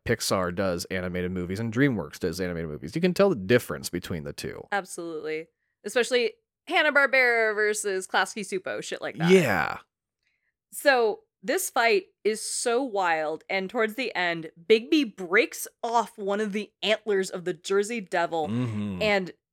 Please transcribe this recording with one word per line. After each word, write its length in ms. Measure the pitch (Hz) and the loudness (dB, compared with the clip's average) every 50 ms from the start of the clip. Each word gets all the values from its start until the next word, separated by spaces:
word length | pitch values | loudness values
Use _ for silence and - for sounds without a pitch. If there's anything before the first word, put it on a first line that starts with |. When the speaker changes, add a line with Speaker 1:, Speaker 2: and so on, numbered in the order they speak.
| - | -2
Speaker 1:
Pixar 500 | - 120 - - - 113 98 92 90 90 | -2 -2 -2 -2 0 0 0 0 0 -2
does 300 | 90 98 95 87 90 90 | -2 -2 -2 -2 -2 -4
animated 440 | - 95 92 90 92 87 90 90 90 92 | -4 -6 -4 -4 -4 -4 -4 -4 -4 -4
movies 260 | 92 90 85 95 98 | -4 -4 -4 -4 -4
and 120 | 117 117 107 | -4 -2 2
DreamWorks 460 | 120 139 143 123 101 78 71 - - | 2 2 2 2 0 -4 -8 -8 -6
does 200 | - 87 85 90 | -4 -4 -4 -2
animated 280 | 95 90 87 82 85 80 | -4 -4 -4 -4 -6 -6
movies. 240 | 76 73 65 78 - | -8 -8 -10 -8 -4
You 60 | 165 | -2
can 140 | 170 180 175 | 0 0 2
tell 140 | - 196 202 | 4 4 2
the 80 | 180 | 2
difference 520 | 117 92 92 120 123 - - 82 69 69 - | 0 2 2 2 2 2 0 -6 -8 -8 -6
between 360 | - 90 - - 101 82 71 | -8 -8 -6 -6 -6 -6 -6
the 80 | 71 73 | -8 -10
two. 340 | - - - - - - - - | -8 -10 -10 -10 -12 -8 -6 -4
Speaker 2:
Absolutely. 760 | 202 185 185 - - 170 170 165 151 147 151 156 156 165 - _ _ _ _ _ _ - | -6 -4 -6 -10 -12 -10 -10 -10 -8 -8 -6 -6 -8 -8 -12 _ _ _ _ _ _ -12
Especially 480 | 208 202 254 233 233 254 247 240 220 - _ _ _ _ _ _ | -4 0 0 0 2 2 2 2 0 -2 _ _ _ _ _ _
Hanna-Barbera 880 | - 320 370 311 302 269 285 277 269 240 262 254 247 233 233 226 220 214 | -2 2 4 4 6 6 6 4 6 6 4 4 4 4 4 4 2 2
versus 520 | 202 214 208 208 208 - 208 190 190 190 | 2 0 0 0 0 -2 -2 -2 -2 -4
Klasky 340 | - - 208 190 196 - 226 202 | 0 2 2 2 2 -2 -6 -6
Csupo, 360 | - - 185 - - 107 113 - | -6 -6 -6 -4 -6 -6 -6 -6
shit 180 | - - - - | -8 -8 -6 -6
like 140 | 151 - - | -8 -4 0
that. 120 | 160 170 | 4 6
Speaker 1:
Yeah. 480 | 185 190 165 127 101 85 69 50 50 - - _ _ _ _ _ _ _ _ _ _ _ _ _ _ _ _ _ - | 8 8 6 4 2 0 0 -2 -4 -6 -12 _ _ _ _ _ _ _ _ _ _ _ _ _ _ _ _ _ -12
Speaker 2:
So 480 | - - 294 269 247 233 214 196 - - _ _ _ - | 0 4 4 6 6 4 2 0 -2 -8 _ _ _ -4
this 280 | 190 285 370 - - | -2 -2 -2 -2 -2
fight 340 | - - 233 226 220 196 - - _ _ - | 0 2 2 4 4 2 0 -2 _ _ -2
is 160 | 208 220 208 - | -2 -2 -2 -4
so 400 | - - - - 247 233 240 285 | -6 -6 -4 -2 0 0 0 0
wild, 600 | 262 202 196 185 175 165 160 156 151 160 156 - - | -2 -2 0 0 2 0 0 0 -2 -4 -6 -6 -4
and 220 | 185 196 190 185 | -4 -4 -4 -2
towards 240 | - - 220 220 214 | -2 0 0 0 -2
the 200 | - 262 226 - | -4 -6 -4 -4
end, 360 | 170 180 175 170 165 160 160 - - 170 - | -2 -2 -2 -2 -4 -8 -12 -16 -8 2 4
Bigby 480 | 220 226 220 269 330 311 285 220 - | 4 4 4 4 2 2 2 0 -4
breaks 500 | - 190 165 175 214 277 320 - - - - - _ - | -8 -4 2 2 2 2 2 -2 -10 -12 -12 -10 _ -4
off 360 | 233 226 240 214 202 - - | 0 0 0 0 0 -4 -8
one 220 | 208 196 202 208 | -4 -2 -2 -2
of 120 | 220 214 190 | -2 -2 -4
the 180 | 214 208 - _ _ - | -6 -8 -8 _ _ -2
antlers 480 | 196 220 214 - 220 202 190 190 190 | 0 0 0 0 0 0 0 0 -2
of 140 | - 190 170 | -6 -6 -6
the 100 | 175 180 | -6 -6
Jersey 460 | - - - 196 196 208 202 240 233 | -6 -4 0 0 0 0 0 -2 -6
Devil 480 | 196 175 - 180 170 165 160 165 156 - | -6 -2 0 0 0 0 0 -2 -2 -2
Speaker 1:
Mm-hmm. 520 | 220 - 127 117 107 107 208 - 190 - | -2 -2 -2 -2 -2 -4 -4 -4 -4 -2
Speaker 2:
and 300 | 220 214 208 196 190 165 - _ _ _ | 0 2 2 2 0 -2 -8 _ _ _